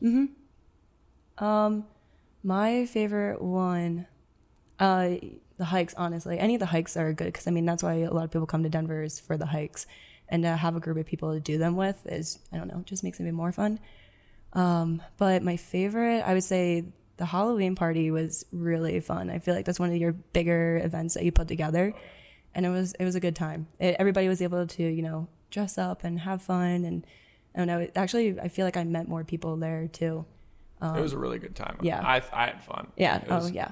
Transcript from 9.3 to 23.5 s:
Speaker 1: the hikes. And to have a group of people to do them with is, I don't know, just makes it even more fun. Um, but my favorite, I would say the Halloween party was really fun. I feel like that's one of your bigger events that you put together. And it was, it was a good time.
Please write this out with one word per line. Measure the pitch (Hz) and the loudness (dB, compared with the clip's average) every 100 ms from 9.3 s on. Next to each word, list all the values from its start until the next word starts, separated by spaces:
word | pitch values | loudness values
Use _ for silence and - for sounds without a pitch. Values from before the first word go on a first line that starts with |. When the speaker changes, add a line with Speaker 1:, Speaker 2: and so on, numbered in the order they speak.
| 156 | -4
Speaker 1:
the | 156 | -2
hikes. | 156 151 - - - - - - | -2 -4 -8 -10 -14 -20 -20 -2
And | 165 | 0
to | 170 165 | 2 2
have | 165 165 | 2 0
a | |
group | 165 160 | -2 -4
of | 160 | -4
people | 165 156 | -4 -2
to | 156 | -2
do | 151 151 | -2 0
them | 165 175 | 2 2
with | 196 196 - | 0 -2 -6
is, | 175 160 - - | -6 -6 -8 -10
I | 165 | -8
don't | 175 | -6
know, | 175 180 | -8 -6
just | 190 | -6
makes | 185 - | -6 -4
it | |
even | 170 165 | -4 -2
more | 170 | -2
fun. | 175 208 220 - - - _ _ - - | 0 0 -2 -8 -20 -20 _ _ -20 -4
Um, | - 180 170 165 165 - - | 2 4 4 2 -2 -6 0
but | 196 185 | 4 4
my | 175 170 | 2 -2
favorite, | - 180 196 220 233 233 - | -2 -2 0 2 2 2 2
I | |
would | 185 | 2
say | 185 185 175 170 170 - _ - | 2 2 2 2 -2 -14 _ -8
the | 170 | -4
Halloween | 175 214 233 185 185 | 0 2 2 0 2
party | 170 165 160 | 0 2 2
was | 160 160 - - | 2 -2 -4 -6
really | 175 170 165 160 175 | -4 0 0 0 -2
fun. | - 170 180 | -2 -4 -2
I | 175 | -4
feel | 170 | 0
like | 175 190 | 0 0
that's | 175 | 0
one | 180 | 0
of | 170 | 2
your | 170 | 0
bigger | 170 - 175 170 170 165 165 | -2 -2 0 2 2 4 2
events | 165 165 165 | 0 -2 -2
that | - | 0
you | 170 | 4
put | 170 165 | 4 2
together. | 160 156 165 196 - - - - - - - | -2 0 2 2 -2 -16 -20 -20 -20 -10 -2
And | 180 | 0
it | |
was, | 180 185 | 0 -2
it | - 185 | -2 -2
was | 180 | 0
a | |
good | 175 170 | -2 -2
time. | 160 | -4